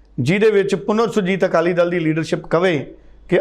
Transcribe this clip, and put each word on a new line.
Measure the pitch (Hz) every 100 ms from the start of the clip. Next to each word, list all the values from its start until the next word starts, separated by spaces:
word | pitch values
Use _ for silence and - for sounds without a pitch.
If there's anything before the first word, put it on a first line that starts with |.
| _ -
ਜਿਹਦੇ | 123 202 220
ਵਿੱਚ | 202 196 190
ਪੁਨਰ | - 208 226
ਸੁਰਜੀਤ | 220 180 190
ਅਕਾਲੀ | 185 175 170
ਦਲ | 175 175
ਦੀ | 175
ਲੀਡਰਸ਼ਿਪ | 160 156 160 175 -
ਕਵੇ | 165 185 151 117 - - - -
ਕਿ | 175